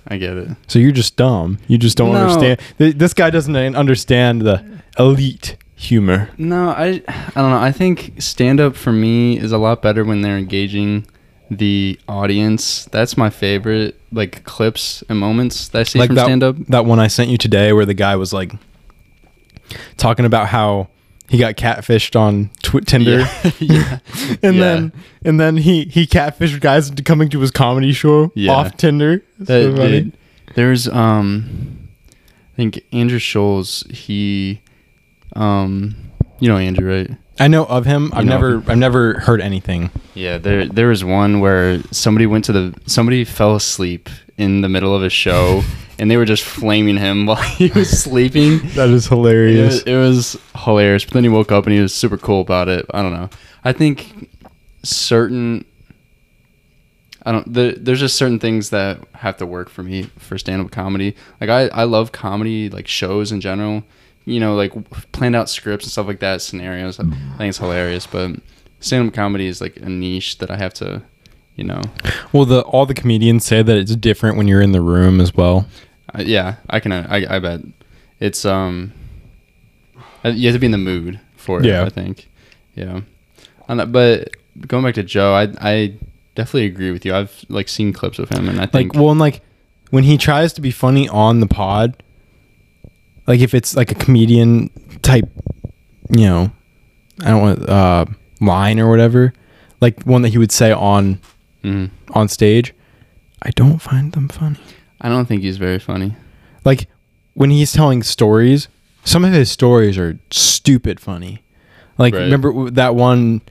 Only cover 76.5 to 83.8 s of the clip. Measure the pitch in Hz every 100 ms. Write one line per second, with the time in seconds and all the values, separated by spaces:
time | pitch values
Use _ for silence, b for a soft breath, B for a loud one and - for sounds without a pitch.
76.5 | 107 - 107 104 90 85 101 98 95 90
77.5 | 85 - - b b b b 104 - 104
78.5 | 95 92 90 92 - b b b b _
79.5 | _ _ _ _ _ - _ 120 117 120
80.5 | 120 127 104 95 90 85 98 _ _ -
81.5 | 90 120 92 92 95 92 95 - _ b
82.5 | b b - 92 92 107 _ _ _ b
83.5 | b - 120